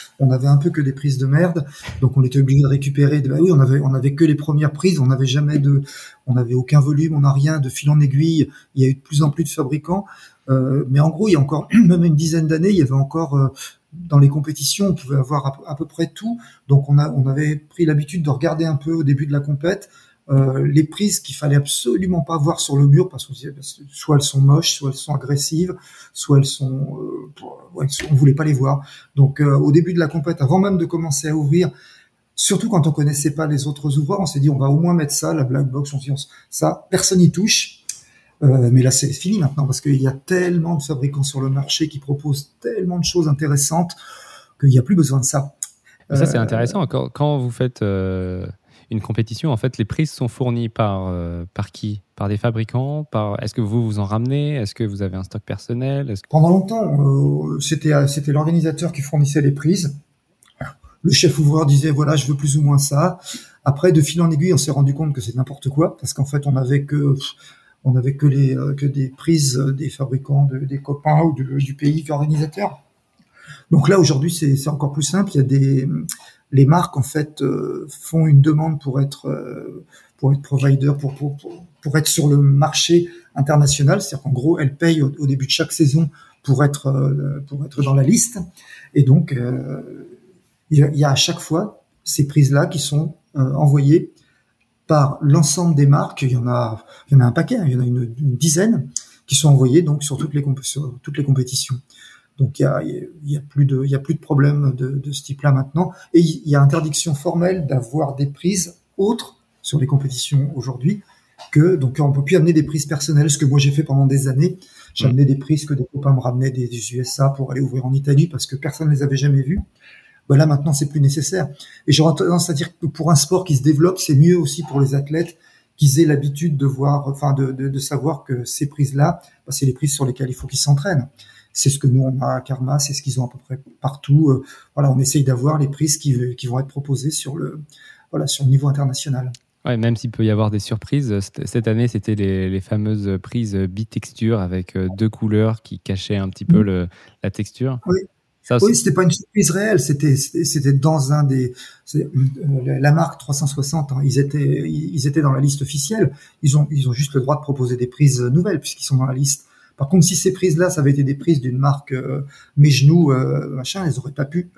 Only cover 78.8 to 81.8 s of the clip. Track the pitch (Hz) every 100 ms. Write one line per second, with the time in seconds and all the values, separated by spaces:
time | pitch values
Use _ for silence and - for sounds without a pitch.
78.8 | 139 131 139 - 139 147 - - - -
79.8 | - _ _ - 135 139 - 135 139 135
80.8 | 139 143 139 - 143 143 - - - _